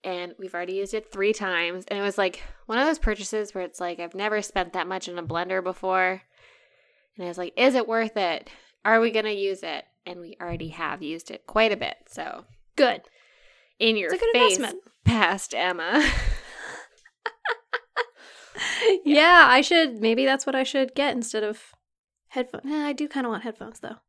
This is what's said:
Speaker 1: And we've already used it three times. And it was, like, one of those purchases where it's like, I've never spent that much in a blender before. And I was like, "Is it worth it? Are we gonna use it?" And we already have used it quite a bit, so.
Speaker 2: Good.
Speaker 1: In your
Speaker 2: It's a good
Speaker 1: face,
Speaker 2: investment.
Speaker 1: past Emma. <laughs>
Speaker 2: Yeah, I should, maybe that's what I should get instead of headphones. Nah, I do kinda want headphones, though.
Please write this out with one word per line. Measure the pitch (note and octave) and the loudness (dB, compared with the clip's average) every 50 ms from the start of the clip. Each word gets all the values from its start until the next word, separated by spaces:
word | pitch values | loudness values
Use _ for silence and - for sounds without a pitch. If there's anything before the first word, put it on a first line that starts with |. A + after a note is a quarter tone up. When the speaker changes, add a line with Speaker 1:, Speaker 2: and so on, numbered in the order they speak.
| - | -8
Speaker 1:
And | F#3+ F#3 F3 F3+ F3+ F3 - | -8 -8 -8 -8 -12 -12 -14
we've | F#3+ F#3 - | -14 -10 -8
already | F3 F3 F3+ F#3 | -8 -8 -6 -4
used | G3 G3 G3 - | -6 -4 -4 -6
it | A3 G#3+ - | -8 -8 -8
three | - G3 G3 G#3 | -4 0 0 0
times. | A3 - G#3 F#3+ F3+ E3+ F3 E3+ F3 F#3 F#3+ | 0 0 -2 -2 0 0 -2 -2 -4 -8 -8
And | - G3+ G3+ | -8 -6 -2
it | |
was, | G3+ G3+ G3 | -2 -2 0
like, | - G3 F#3 - - - - - - - | 0 0 0 -2 -6 -16 -16 -16 -18 -10
one | - A3 A#3+ | -4 0 0
of | C#4 | 2
those | - G#3+ | 2 2
purchases | - - A3+ G#3+ G#3+ G3 - - G#3+ G#3 G3+ - | 0 0 0 0 -2 -6 -6 -4 -4 -6 -4 -6
where | F#3+ F3+ | -8 -8
it's | F3 - - | -8 -8 -8
like, | F3+ F3 F3 E3 | -6 -6 -6 -8
I've | E3+ E3+ - | -10 -10 -6
never | F#3+ G3+ G#3+ G#3+ G#3+ | -4 -2 0 0 -2
spent | G3+ - - G3 F3+ E3+ - | -4 -2 -2 -2 -2 -2 -4
that | F#3+ D#3+ | -6 -4
much | F3+ F#3+ F#3 - | -4 -4 -6 -6
in | F3+ F3 F3 | -8 -10 -8
a | E3 | -8
blender | E3 E3 E3+ F3+ F#3 F#3+ F#3 F3+ | -4 -4 -4 -2 -2 -2 -2 -2
before. | F#3 F#3 - - F#3 F#3 F#3 F#3 F#3 F#3+ F#3+ _ _ _ _ _ _ _ _ _ _ _ _ _ _ _ _ _ _ _ | -4 -6 -4 -2 0 2 2 2 2 0 -4 _ _ _ _ _ _ _ _ _ _ _ _ _ _ _ _ _ _ _
And | - F3+ | -10 -10
I | |
was | F3 E3+ | -8 -6
like, | F3+ F3+ F3 _ | -6 -8 -6 _
"Is | - A#3+ C4+ B3+ | 2 2 4 4
it | B3 A3+ | 2 0
worth | A3+ A3+ A3+ A3+ A3 A3 | 0 0 0 -2 -2 -2
it? | G#3 F#3+ E3+ D#3+ - - - - - _ _ _ _ _ | -2 0 0 -2 -4 -8 -16 -20 -20 _ _ _ _ _
Are | A3 A3+ A3+ | 2 4 4
we | A3+ A#3 | 4 4
gonna | G#3+ A3 G#3+ G#3+ | 2 0 -2 -2
use | G#3 G3 G3 G3 F#3+ F#3+ - | -4 -2 -2 -4 -4 -4 -8
it?" | E3+ D3+ - - _ _ _ _ | -8 -8 -8 -10 _ _ _ _
And | F3+ F3 F3 | -16 -14 -14
we | E3+ E3 - _ | -16 -18 -16 _
already | F3+ F3 E3+ E3 E3 D#3+ | -10 -8 -8 -8 -8 -12
have | D3+ - E3 D#3 - F#3+ D#3+ | -8 -8 -6 -6 -6 -8 -8
used | D3 D#3+ E3 - - | -10 -10 -10 -12 -16
it | - - _ | -18 -16 _
quite | - - G#3+ A3 A3 | -4 0 2 2 2
a | G#3 | 2
bit, | - - D2 - _ _ | -2 -4 -8 -8 _ _
so. | - - - D#3+ - - - - _ _ _ _ _ _ | -18 -14 -12 -10 -10 -12 -14 -18 _ _ _ _ _ _
Speaker 2:
Good. | - C#4 B3 - - _ _ _ _ _ _ _ _ _ - _ _ _ _ _ _ | 2 2 2 2 -4 _ _ _ _ _ _ _ _ _ -20 _ _ _ _ _ _
Speaker 1:
In | A3 A3+ A3 | 2 2 2
your | G#3 F#3 D#3+ F#4 | 2 0 -2 -2
Speaker 2:
It's | F4+ | 0
a | A#4 | 0
good | A4+ A#4 | 2 4
Speaker 1:
face, | A#4+ A#4+ G#4 F#4+ | 6 6 4 4
Speaker 2:
investment. | - C4 - - F#4 _ - _ _ _ | 2 -2 -4 -6 -10 _ -20 _ _ _
Speaker 1:
past | G#3+ A#3 A3 G3+ E3+ F#3+ F#3+ - - - | 2 4 4 4 2 2 -2 -6 -8 -4
Emma. | A2+ E3+ F#3 F3+ E3+ D#3+ F3 G#3+ D4 D4+ - - | -2 -2 -2 -2 -2 -2 2 2 4 4 4 2
<laughs> | - - - - - - - - - - - - - - _ _ _ _ _ _ _ _ - - _ _ - A4+ - _ _ - - _ _ _ B4 A#4+ - _ _ - - - - - - - - - - - - A#4+ A4 G4 F#4 - | 0 0 0 -2 -2 -6 -16 -18 -16 -14 -14 -14 -16 -18 _ _ _ _ _ _ _ _ -12 -12 _ _ -8 -8 -8 _ _ -10 -10 _ _ _ -6 -6 -6 _ _ -20 -20 -20 -20 -20 -18 -10 -8 -6 -4 -4 2 4 4 4 4 4
Speaker 2:
Yeah, | D4 D4 D4 D#4 E4+ F4+ F4 D#4 | 6 6 8 8 10 10 10 10
I | B3 B3 C4 | 10 8 6
should, | C#4 - F4 E4 D#4+ C4+ A#3 G#3 | 6 6 4 4 4 4 0 0
maybe | G#3+ A3+ A3+ A#3+ C4+ | 0 0 2 2 2
that's | C4+ C4+ C4+ - | 0 0 0 -2
what | C#4+ C4+ | -4 -2
I | C4 C4 | -2 -2
should | C4 - C#4 C4+ C4 C4 | 0 0 -2 -2 0 -2
get | C#4 C#4 C#4+ - | -2 -2 0 -2
instead | A#3+ A3+ - - A3 G#3+ | -4 -6 -4 -4 -4 -4
of | G#3 A3 - - - - _ _ _ _ _ _ _ _ _ _ | -4 -6 -10 -14 -20 -20 _ _ _ _ _ _ _ _ _ _
headphones. | _ - C4 B3 B3 - - - | _ -6 -6 -6 -6 -8 -12 -8
Nah, | C4+ D4+ D4+ D4 | -6 -4 -4 -2
I | D4 C#4+ | -4 -4
do | B3+ D4 | -4 -6
kinda | D4 - C#4+ B3+ A#3 | -4 -4 -4 -4 -4
want | A3 A3 A3+ | -4 -6 -6
headphones, | A#3 G#3+ _ - A3 A3 - | -8 -10 _ -16 -18 -16 -16
though. | - - A3 _ _ | -16 -16 -16 _ _